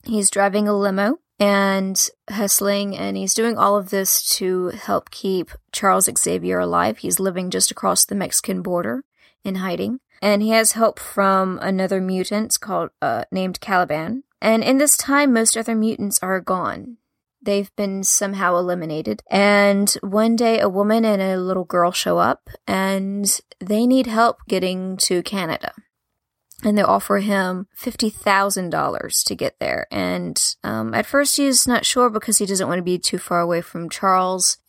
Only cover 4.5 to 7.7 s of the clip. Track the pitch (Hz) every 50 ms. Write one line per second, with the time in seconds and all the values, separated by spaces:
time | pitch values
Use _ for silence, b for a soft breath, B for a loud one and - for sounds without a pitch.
4.5 | 185 185 180 180 - 208 - - 202 - - - - - - 196 190 185 165 -
5.5 | - - - _ - - - 196 185 190 190 - - - - - 185 180 165 180
6.5 | - - - 175 175 175 175 214 220 - - - 180 - 190 190 175 185 185 185
7.5 | 180 185 185 -